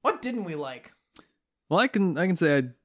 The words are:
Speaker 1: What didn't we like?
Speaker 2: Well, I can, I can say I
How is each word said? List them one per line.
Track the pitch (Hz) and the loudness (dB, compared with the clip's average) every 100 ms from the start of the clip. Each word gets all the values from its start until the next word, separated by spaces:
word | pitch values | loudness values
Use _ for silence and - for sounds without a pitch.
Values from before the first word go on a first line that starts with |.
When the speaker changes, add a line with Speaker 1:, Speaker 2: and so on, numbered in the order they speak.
Speaker 1:
What | 269 320 | -2 -4
didn't | 247 240 | -6 -6
we | 180 151 | -6 -8
like? | 139 131 - _ _ - _ _ _ _ _ | -10 -12 -20 _ _ -20 _ _ _ _ _
Speaker 2:
Well, | 165 | 0
I | 262 | 2
can, | 214 190 151 | 2 0 2
I | 185 | 0
can | 180 | 2
say | 160 143 | 4 2
I | 127 - | 0 -10